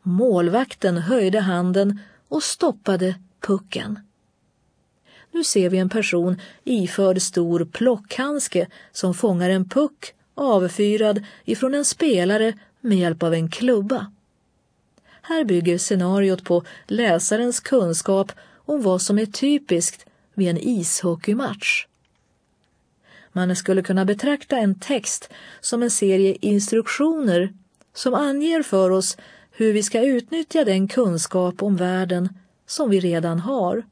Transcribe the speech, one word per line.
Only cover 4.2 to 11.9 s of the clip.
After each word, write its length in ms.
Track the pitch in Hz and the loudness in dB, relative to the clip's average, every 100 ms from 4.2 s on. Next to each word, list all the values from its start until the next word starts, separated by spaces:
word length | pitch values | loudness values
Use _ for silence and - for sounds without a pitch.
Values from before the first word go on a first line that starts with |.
| _ _ _ _ _ _ _ _ _ - _ | _ _ _ _ _ _ _ _ _ -20 _
Nu 120 | 330 | -4
ser 260 | 320 202 180 | 0 2 2
vi 80 | 185 | 2
en 120 | 185 | 0
person 520 | 220 208 175 175 185 - - | -2 0 0 0 -4 -8 -12
iförd 580 | - 240 180 - 196 185 | -4 -2 -2 0 2 2
stor 440 | - 180 170 170 165 | 0 -2 0 0 -2
plockhandske 1000 | - 247 214 - - 277 294 - 214 196 - - | 0 0 0 -6 -6 -4 -4 -2 -2 -4 -10 -18
som 220 | - 180 | -4 -2
fångar 360 | 180 220 175 180 | 0 0 2 2
en 200 | 190 185 | 0 0
puck 440 | 269 294 _ - _ _ - | 0 0 _ -20 _ _ -4
avfyrad 880 | 285 202 180 - 208 214 214 208 208 - - | 2 2 2 0 0 2 2 0 -6 -14 -6
ifrån 280 | 220 262 | -2 0
en 120 | 285 | 0
spelare 680 | 285 | -2